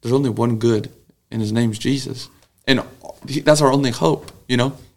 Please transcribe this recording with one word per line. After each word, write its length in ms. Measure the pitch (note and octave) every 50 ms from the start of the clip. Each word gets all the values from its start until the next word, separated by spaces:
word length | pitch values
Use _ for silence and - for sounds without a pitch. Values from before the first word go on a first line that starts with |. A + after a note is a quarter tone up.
There's 120 | _ A#2+ A#2+
only 160 | C3+ C#3+ C3
one 280 | G#2+ G#2+ A2+ A#2+ A#2+ A2
good, 340 | G#2+ A#2 A2+ G#2+ - - - _ _ _ _ _ _ _
and 100 | - A2+
his 100 | A2 G#2+
name's 280 | G#2+ A#2 A#2+ A2+ G#2+ G#2+
Jesus. 500 | - - C3+ C#3 B2+ C3+ - - - - _ _ _ _ _ _ _ -
And 160 | C3+ A#2 - - - - - - - - - C3
he, 120 | C3+ D#3
that's 220 | D3 D3+ D3+ D3+
our 100 | D3+ C3
only 180 | C3 C#3 C#3+ B2+
hope, 420 | A#2 - D#3 D#3+ D#3 - - - - - - _
you 80 | B2+
know? 220 | B2 A#2+ C3+ C3 - - - _